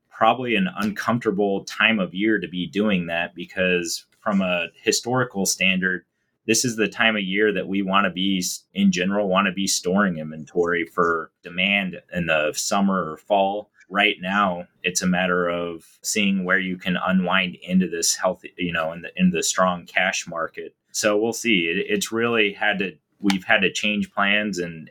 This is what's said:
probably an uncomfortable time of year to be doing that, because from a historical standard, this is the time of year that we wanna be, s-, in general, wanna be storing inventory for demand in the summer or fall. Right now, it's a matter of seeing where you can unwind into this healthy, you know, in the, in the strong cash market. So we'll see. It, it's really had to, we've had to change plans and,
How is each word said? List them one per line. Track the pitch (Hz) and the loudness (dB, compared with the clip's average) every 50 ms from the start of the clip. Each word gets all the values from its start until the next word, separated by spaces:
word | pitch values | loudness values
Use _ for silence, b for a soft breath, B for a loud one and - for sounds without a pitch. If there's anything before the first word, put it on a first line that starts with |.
| _ _ | _ _
probably | - - 113 113 123 123 127 123 113 | -4 2 2 2 2 2 0 0 0
an | 101 95 87 - | 0 0 0 -2
uncomfortable | 90 104 107 98 - - 113 113 120 - 113 98 95 104 101 98 95 - | -4 -4 -4 -4 -4 -2 -2 -2 0 0 0 0 2 0 0 0 -2 -4
time | - - - 104 110 113 107 | -6 -2 2 2 2 2 2
of | 92 82 80 | 0 -2 -2
year | 95 104 110 110 98 | -2 0 2 0 0
to | 87 | -2
be | - 87 90 87 | -4 -6 -6 -6
doing | 80 71 98 104 107 98 90 85 | -4 0 0 0 2 2 0 -2
that, | 82 82 85 87 87 - | -2 -4 -4 -4 -4 -8
because | 85 87 - - 98 92 92 90 87 85 82 - - - _ _ _ | -12 -14 -8 -4 -2 0 2 2 0 0 -2 -6 -8 -10 _ _ _
from | - 110 101 98 | -4 -2 0 0
a | 95 90 90 87 85 82 - _ | 0 0 0 -2 -4 -6 -10 _
historical | - 113 104 - - 120 127 127 123 123 - 98 95 | -2 0 0 0 0 -2 0 0 0 -2 -2 -2 0
standard, | 92 - - 95 95 95 92 92 92 90 87 - _ _ _ _ _ _ _ _ | 0 0 2 2 2 2 2 0 0 -2 -4 -8 _ _ _ _ _ _ _ _
this | 107 110 - - | 0 2 2 2
is | 123 110 | 0 0
the | 113 107 | 0 -2
time | 95 - - 117 113 110 | -2 0 0 0 2 2
of | 104 98 | 0 -2
year | 92 95 104 107 107 95 | -2 0 2 2 2 2
that | 92 - | 0 -2
we | 85 98 101 | -2 -2 -2
wanna | 98 92 95 98 101 95 | 0 2 2 2 2 2
be, | 85 92 95 98 95 92 | 0 0 0 0 0 0
s-, | 90 - - - _ _ - | -2 -4 -6 -10 _ _ -2
in | 98 101 98 | 2 4 4
general, | 90 87 90 95 101 104 104 | 4 2 0 0 0 0 0
wanna | 95 90 95 101 95 | 2 2 2 2 0
be | 87 95 98 | 0 -2 -2
storing | 92 - - - 90 90 101 104 95 85 | -2 -2 -2 0 0 2 2 2 2 0
inventory | 78 78 78 78 80 76 - - 87 85 85 87 85 82 | -4 -8 -10 -10 -12 -12 -4 0 0 0 2 0 -2 -2
for | - - 90 87 85 82 82 80 - _ _ - | -2 0 0 0 2 0 -2 -4 -8 _ _ -18
demand | 87 87 90 92 98 101 101 98 92 - - - - - | -8 -2 0 2 2 2 2 0 -2 -6 -10 -12 -8 -4
in | 90 87 | -2 0
the | 80 80 78 76 76 73 | 2 2 2 2 0 -2
summer | - - - 107 101 98 98 95 92 82 78 | -4 -4 0 0 2 2 2 2 2 0 -4
or | 78 | -6
fall. | - - - 104 98 98 95 101 107 107 _ b b b b | -8 -4 0 2 2 2 2 0 -4 -8 _ b b b b
Right | 90 101 - 107 - - | 0 2 2 2 2 0
now, | 90 90 98 104 104 95 87 87 - - _ _ | -2 -2 0 2 2 0 0 -4 -8 -14 _ _
it's | - 87 87 - | -6 -4 -2 0
a | 95 | 0
matter | 92 90 87 92 90 90 90 87 | 0 2 2 2 2 2 0 0
of | 87 87 87 87 87 85 82 - - _ _ | 0 -2 -2 -4 -6 -8 -10 -14 -20 _ _
seeing | - - - 107 101 98 98 95 90 | -8 -4 -2 0 0 0 0 0 0
where | 90 95 95 | 0 0 0
you | 92 92 90 | 0 -2 -6
can | 90 - 95 90 | -4 -4 -2 -2
unwind | - - 90 92 95 90 87 92 95 92 90 87 - | -2 0 2 2 2 2 2 2 0 0 -2 -4 -8
into | - 87 92 95 92 | -4 0 2 2 2
this | 82 82 85 85 - - | 2 -2 -2 -2 -2 0
healthy, | - - 92 90 - - - - | 0 0 -2 -2 -2 -8 -14 -8
you | - 90 85 85 | -6 -4 -4 -2
know, | 85 80 80 | -2 -4 -4
in | 82 87 85 | -6 -8 -12
the, | - - | -8 0
in | - 92 90 | 2 4 4
the | 87 82 - | 4 2 0
strong | - - - 92 92 90 87 82 | 0 2 2 2 2 2 -2 -6
cash | - - 95 92 95 95 - - | -4 -2 0 0 0 0 -4 -6
market. | 90 85 82 80 78 - 85 82 78 _ _ _ _ | -6 -6 -6 -6 -6 -8 -10 -14 -14 _ _ _ _
So | - - - 139 123 | -4 0 0 2 2
we'll | 104 110 117 113 | 2 2 0 -2
see. | - - 117 110 90 85 | -2 0 2 2 2 2
It, | 82 85 95 101 - | 0 0 -2 -2 -2
it's | 104 101 - - | -2 -2 -2 -2
really | 110 113 117 120 117 113 107 101 98 | -2 -2 0 0 2 2 2 2 0
had | - 107 104 101 95 | -2 0 0 0 0
to, | 98 90 80 _ _ _ _ - | -2 -6 -6 _ _ _ _ -2
we've | 101 101 98 95 - | 0 0 0 0 2
had | - 110 104 | 2 2 4
to | 98 85 | 2 2
change | - - - 107 104 104 98 - | 0 -2 -2 -2 -2 -2 -4 -4
plans | - 104 101 98 101 104 107 107 95 | -2 -2 0 2 2 0 0 -2 -4
and, | 87 87 85 82 80 78 - | -4 -6 -6 -8 -12 -14 -6